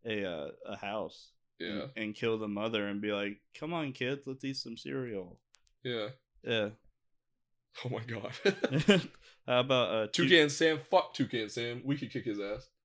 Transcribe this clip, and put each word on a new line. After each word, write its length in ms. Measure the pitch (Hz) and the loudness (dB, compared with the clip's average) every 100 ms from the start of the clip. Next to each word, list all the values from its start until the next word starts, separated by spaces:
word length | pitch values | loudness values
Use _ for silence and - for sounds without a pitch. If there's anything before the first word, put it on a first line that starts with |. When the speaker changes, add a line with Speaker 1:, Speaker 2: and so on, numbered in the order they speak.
Speaker 1:
a, 200 | 120 107 | -4 -2
uh, 260 | 95 82 73 - - | -2 -4 -8 -10 -14
a 100 | 101 | -10
house 540 | 101 107 82 - - _ _ _ | -6 -6 -6 -10 -20 _ _ _
and, 180 | 85 101 | -6 -6
Speaker 2:
Yeah. 80 | - 117 | -8 -6
Speaker 1:
and 120 | 107 | -6
kill 240 | 107 117 110 | -2 -2 0
the 100 | 107 | -2
mother 380 | 101 110 113 101 | -2 -2 0 -2
and 120 | 101 | -2
be 120 | 104 | 0
like, 280 | 101 101 104 _ - | 0 -2 -6 _ -12
"Come 140 | 156 | -6
on, 200 | 170 147 | -4 -4
kids, 340 | 131 127 139 139 | -2 -2 -2 -6
let's 180 | 135 | -8
eat 120 | 135 135 | -6 -6
some 200 | - 117 | -8 -10
cereal." 640 | 147 135 127 101 90 - _ - _ _ | -8 -6 -6 -6 -8 -16 _ -20 _ _
Speaker 2:
Yeah. 240 | 127 117 107 135 _ _ | -6 -4 -4 -10 _ _
Speaker 1:
Yeah. 280 | - 117 104 113 - _ _ _ _ _ _ _ _ - | -2 0 -2 -6 -20 _ _ _ _ _ _ _ _ -10
Speaker 2:
Oh 40 | 123 | -6
my 100 | 123 | -6
God. 320 | 117 117 107 - | -6 -8 -8 2
<laughs> 640 | 196 190 - 135 - 196 - - | 2 2 0 2 6 6 4 -14
Speaker 1:
<laughs> 220 | - _ - | -20 _ 0
How 140 | 123 | 2
about, 300 | 131 131 107 | 4 4 4
uh, 120 | 110 107 | 2 0
Tou- 120 | - 170 | 2 6
Speaker 2:
Toucan 220 | 170 147 | 8 8
Sam? 300 | 139 160 156 - | 6 4 2 4
Fuck 240 | 185 - | 4 4
Toucan 340 | - 131 120 107 | -2 -2 0 -4
Sam. 320 | 120 120 120 | -4 -4 -4
We 120 | 131 143 | -4 -4
could 140 | 135 | -4
kick 140 | 127 | -6
his 160 | 107 104 | -4 -4
ass. 280 | 101 107 - _ | -4 -6 -10 _